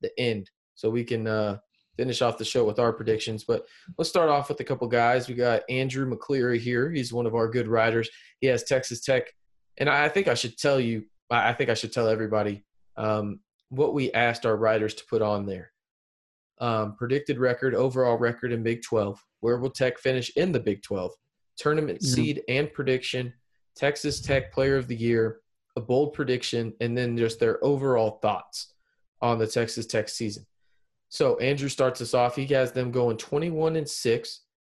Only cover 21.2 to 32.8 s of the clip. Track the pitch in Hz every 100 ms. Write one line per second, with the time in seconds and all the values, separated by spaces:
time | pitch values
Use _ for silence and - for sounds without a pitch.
21.2 | _ _ _ - 147 151 151 - 139 123
22.2 | 120 143 - 127 147 - 135 127 - 127
23.2 | 123 - _ _ _ - 139 143 147 139
24.2 | - 139 131 - 135 139 123 117 117 117
25.2 | 113 113 _ _ _ - 113 127 147 -
26.2 | 131 123 - 117 113 - 117 120 123 117
27.2 | 113 113 113 - 135 143 135 123 110 -
28.2 | 107 95 - - - _ _ _ _ -
29.2 | 120 113 110 120 117 - 110 113 107 -
30.2 | 113 101 - _ _ _ _ _ _ -
31.2 | 139 120 123 143 139 - 131 - 117 127
32.2 | 123 123 135 135 127 127